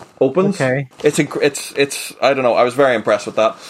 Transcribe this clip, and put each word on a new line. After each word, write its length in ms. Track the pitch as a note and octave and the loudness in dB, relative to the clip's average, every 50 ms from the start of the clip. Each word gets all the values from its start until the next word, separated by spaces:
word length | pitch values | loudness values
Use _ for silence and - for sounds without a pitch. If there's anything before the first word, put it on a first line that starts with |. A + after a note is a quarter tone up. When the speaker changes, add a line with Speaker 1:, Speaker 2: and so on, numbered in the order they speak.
| - - _ - | -20 -10 _ 0
Speaker 1:
opens. 340 | C3+ C3+ C3+ F3+ F#3+ G3+ G3 | 0 0 2 2 0 0 0
Speaker 2:
Okay. 340 | - C#3+ C3 B2+ C#3 C#3 C3 _ - - | 0 0 0 0 -2 -4 -6 _ -2 0
Speaker 1:
It's 160 | D3+ D3 - | 0 0 0
inc-, 220 | D3+ C#3+ - D#3 | -2 -2 -2 -2
it's, 300 | - D3 C#3+ - - - - | -2 -2 -2 -4 -10 -6 -2
it's, 400 | - C#3 C#3 - - - - - - | -2 -2 -2 -2 -6 -10 -12 -6 -2
I 120 | - B2+ C#3 | 0 0 2
don't 100 | C3 B2+ | 2 2
know. 100 | A#2+ A2 | 2 2
I 100 | F2 A#2+ | 2 2
was 100 | B2 A#2+ | 2 2
very 220 | B2+ C#3+ C3 B2 | 2 2 2 2
impressed 300 | A2+ G#2+ A#2+ G#2+ G#2 - | 0 0 0 0 0 -2
with 100 | A2+ G#2 | -4 -2
that. 220 | - G#2+ A2 - - - - | 0 0 0 0 -4 -14 -20